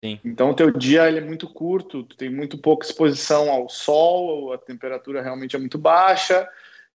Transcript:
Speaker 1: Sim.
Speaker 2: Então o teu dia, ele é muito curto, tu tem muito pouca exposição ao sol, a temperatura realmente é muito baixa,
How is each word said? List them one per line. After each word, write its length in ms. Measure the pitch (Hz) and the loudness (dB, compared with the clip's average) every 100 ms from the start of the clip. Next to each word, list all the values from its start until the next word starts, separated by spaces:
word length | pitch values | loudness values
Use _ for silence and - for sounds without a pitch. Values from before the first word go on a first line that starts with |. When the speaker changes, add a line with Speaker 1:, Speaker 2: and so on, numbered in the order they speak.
Speaker 1:
Sim. 160 | 110 104 | -10 -10
Speaker 2:
Então 260 | 120 113 131 | -10 0 0
o 40 | |
teu 160 | 151 160 | 4 4
dia, 380 | 131 127 156 165 | 4 4 4 4
ele 100 | 160 | 2
é 60 | |
muito 240 | 151 160 170 | -6 -10 -12
curto, 560 | - 165 185 185 143 | -8 -4 -4 -4 -14
tu 120 | 117 - | -14 -12
tem 140 | 131 | -10
muito 260 | 131 147 151 | -8 -8 -2
pouca 280 | 156 156 - | 2 2 0
exposição 640 | - 156 135 - 151 147 | 0 2 2 0 2 2
ao 180 | 135 123 | 0 -2
sol, 840 | - - 151 170 180 180 151 135 | -6 0 4 4 2 -2 -6 -6
a 60 | 127 | -10
temperatura 640 | - 123 131 127 - 139 | -12 -14 -10 -10 -8 -10
realmente 360 | 131 131 131 139 | -8 -10 -8 -8
é 20 | |
muito 200 | 135 151 | -8 -2
baixa, 720 | 156 165 190 185 - 185 185 - - - _ | 2 4 4 2 2 0 0 -14 -20 -20 _